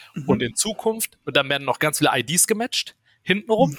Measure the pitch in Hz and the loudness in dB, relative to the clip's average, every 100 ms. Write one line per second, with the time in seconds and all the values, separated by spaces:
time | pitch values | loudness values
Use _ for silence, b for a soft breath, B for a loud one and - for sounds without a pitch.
0 | b - 135 - 120 - 226 208 220 226 | b -6 0 0 0 -2 -4 -2 -2 -2
1 | - _ - 139 135 139 135 - 151 - | -6 _ -2 0 0 -2 -2 0 -2 2
2 | - 131 117 175 - 214 240 - - - | 2 2 0 0 0 0 -2 -4 -8 -12
3 | _ _ - 196 220 220 160 | _ _ -2 -2 0 2 2